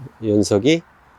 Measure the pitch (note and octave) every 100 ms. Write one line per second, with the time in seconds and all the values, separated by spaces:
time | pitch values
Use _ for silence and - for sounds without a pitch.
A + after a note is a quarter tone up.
0 | B2+ - A2+ G#2 G2 G#2 B2 E3+ - _
1 | _